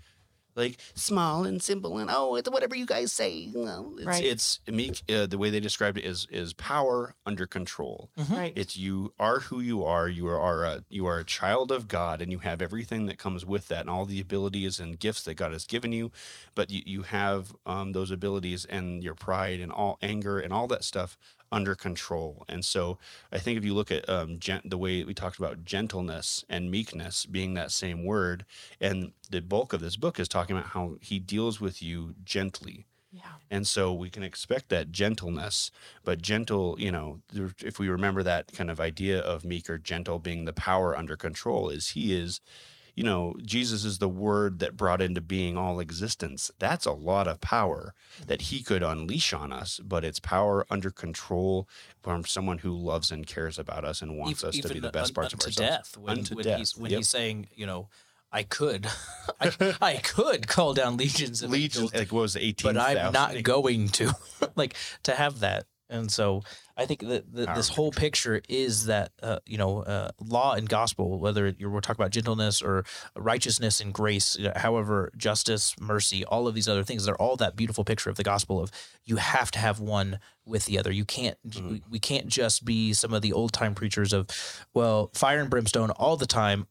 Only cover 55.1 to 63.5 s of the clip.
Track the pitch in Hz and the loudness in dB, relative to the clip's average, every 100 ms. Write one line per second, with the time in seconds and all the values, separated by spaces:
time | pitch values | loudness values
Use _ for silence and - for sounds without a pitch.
55.1 | - 80 110 113 107 117 160 - 107 104 | -2 -2 -2 -2 0 0 0 -4 -10 -4
56.1 | 113 - 110 107 107 107 - 113 104 110 | -4 -4 -2 0 0 -2 -4 0 2 2
57.1 | 123 113 107 101 - 101 90 101 - _ | 2 0 -2 -8 -8 -6 -6 -8 -16 _
58.1 | _ _ 107 101 - 147 98 107 - - | _ _ -4 -2 0 0 0 -4 -6 -10
59.1 | - - - 170 - 196 160 196 135 - | -10 -8 0 2 4 2 4 2 2 0
60.1 | - 285 175 113 - 160 131 127 120 139 | 4 4 4 4 4 6 6 4 4 2
61.1 | 139 135 117 120 139 151 120 113 110 104 | 2 0 -2 0 2 2 0 0 0 2
62.1 | 113 110 - 113 101 135 117 127 131 92 | 2 2 2 0 2 2 4 4 4 4
63.1 | 131 143 120 120 | 4 4 2 4